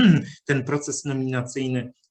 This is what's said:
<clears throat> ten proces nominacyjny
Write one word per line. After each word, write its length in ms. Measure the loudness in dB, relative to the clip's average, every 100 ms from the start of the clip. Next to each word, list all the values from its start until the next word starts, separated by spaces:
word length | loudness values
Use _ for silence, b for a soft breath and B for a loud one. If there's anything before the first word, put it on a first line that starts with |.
| 6
<clears throat> 380 | 6 2 -8 -2
ten 160 | -2
proces 400 | 0 -4 -4 -8
nominacyjny 880 | -6 -4 -2 -4 -4 -4 -2 -4 -6 -14 _